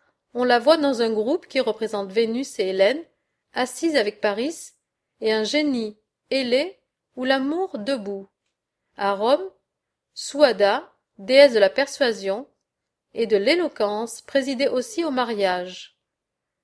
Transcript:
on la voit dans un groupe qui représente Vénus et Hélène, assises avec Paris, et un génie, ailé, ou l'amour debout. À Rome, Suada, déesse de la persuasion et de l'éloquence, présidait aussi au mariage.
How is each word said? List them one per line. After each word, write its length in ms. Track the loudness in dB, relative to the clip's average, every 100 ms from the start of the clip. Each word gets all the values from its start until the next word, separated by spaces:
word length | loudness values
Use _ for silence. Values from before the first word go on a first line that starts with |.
| _ _ _ -2
on 80 |
la 160 | 2 4
voit 180 | 4 4
dans 240 | 4 0
un 100 | 0
groupe 360 | 0 -2 -2 -4
qui 120 | -4
représente 520 | -2 -2 -4 -6 -4
Vénus 480 | -2 0 -2 -6 -4
et 80 | -2
Hélène, 360 | 2 2 2 -6 _ _ _ _
assises 420 | -4 -4 -2 0 0
avec 260 | 0 -2
Paris, 520 | -2 -2 -4 -6 -16 _ _ _ _ -6
et 120 | -2
un 100 | 0
génie, 540 | 0 0 0 -2 -4 -10 _ _ -4
ailé, 480 | -2 0 0 0 -8 _ _ _ -8
ou 80 |
l'amour 560 | -2 -2 -2 -4 -6 -8
debout. 480 | -6 -6 -6 -12 -12 _ _ _ _ _ _ -6
À 180 | -2
Rome, 360 | 0 2 0 -2 _ _ _ _ _ _
Suada, 800 | -16 -8 2 2 4 2 2 -4 _ _ -14
déesse 360 | 2 8 8
de 60 | 8
la 120 | 2
persuasion 760 | 2 -4 0 -2 -2 -4 -6 -8 _ _ _ _ _ _
et 120 | -6 0
de 120 | 2
l'éloquence, 840 | 4 2 0 -2 -4 -2 -8 -12
présidait 460 | -4 -2 -2 -2 -2
aussi 360 | -2 -4 -4
au 60 | -4
mariage. 880 | -2 -2 0 0 -2 -6 -14 -20 _ _ _ _ _ _ _